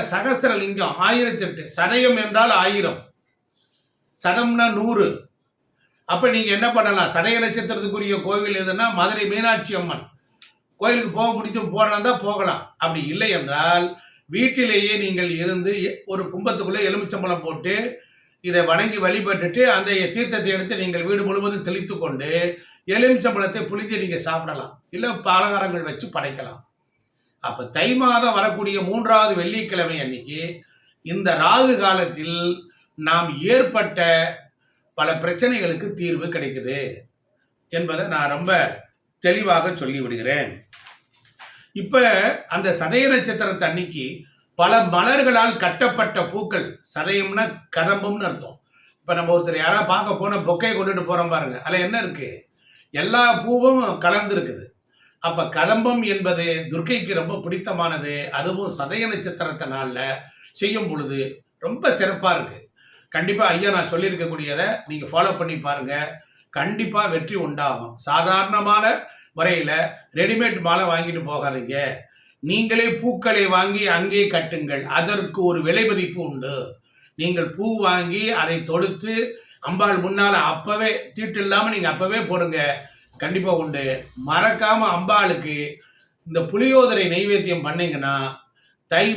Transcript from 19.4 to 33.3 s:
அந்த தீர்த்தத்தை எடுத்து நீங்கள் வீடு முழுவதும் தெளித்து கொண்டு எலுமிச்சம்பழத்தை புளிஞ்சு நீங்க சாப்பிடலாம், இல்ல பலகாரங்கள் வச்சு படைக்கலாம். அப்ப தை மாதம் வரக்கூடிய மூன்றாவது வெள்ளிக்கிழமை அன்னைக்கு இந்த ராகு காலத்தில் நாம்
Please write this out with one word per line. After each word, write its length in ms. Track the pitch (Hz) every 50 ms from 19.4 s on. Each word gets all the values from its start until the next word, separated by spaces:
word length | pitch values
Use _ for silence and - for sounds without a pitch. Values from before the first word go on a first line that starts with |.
| 175 175 175 240 254 240 202
அந்த 140 | 190 196 202 196 190 185 165 -
தீர்த்தத்தை 380 | 226 247 240 233 202 175 196 190 185
எடுத்து 260 | 185 180 220 185 185
நீங்கள் 240 | 180 170 170 170 185
வீடு 140 | 202 202 202 190
முழுவதும் 360 | 196 202 202 202 202 190 - 175
தெளித்து 280 | 190 196 175 - 202 165 165
கொண்டு 280 | 151 131 127 143 151 165 170 175 175 175 - - - _ _ _ 180 196
எலுமிச்சம்பழத்தை 680 | 226 247 262 254 214 180 233 202 202 196 185 - - 175 -
புளிஞ்சு 240 | 202 208 220 214 220 196 185
நீங்க 140 | 175 165 147 - 160
சாப்பிடலாம், 460 | 160 160 160 160 147 135 - - - - _ _ -
இல்ல 120 | - 233 240 208 170 - 190
பலகாரங்கள் 640 | 185 185 202 208 202 196 190 185 175 170 156 151
வச்சு 160 | 147 - - - -
படைக்கலாம். 460 | 156 139 139 139 139 - - - - - _ _ _ _ _ _ _ _ _ _ _ _ _ _ _ -
அப்ப 220 | 123 110 - 123 - -
தை 140 | 151 180 233 254 254 254
மாதம் 340 | 247 240 233 247 233 214 196
வரக்கூடிய 400 | 214 220 175 208 202 202 196 196 180 180
மூன்றாவது 440 | 208 233 220 220 226 220 214 208 190 175
வெள்ளிக்கிழமை 580 | 175 190 214 220 214 - 196 175 170 165 160 147 131
அன்னைக்கு 360 | 127 127 120 120 135 147 160 165 175 170 165 - _ _ _ _ _ _ _ - 160 175
இந்த 160 | 202 196 185 160 151 160
ராகு 320 | 180 220 254 262 262 240 196 196
காலத்தில் 560 | 190 190 185 175 170 160 156 156 170 170 175 175 175 175 180 - - _ _ _ _ _ 156 156 156
நாம் 200 | 165 170 175 156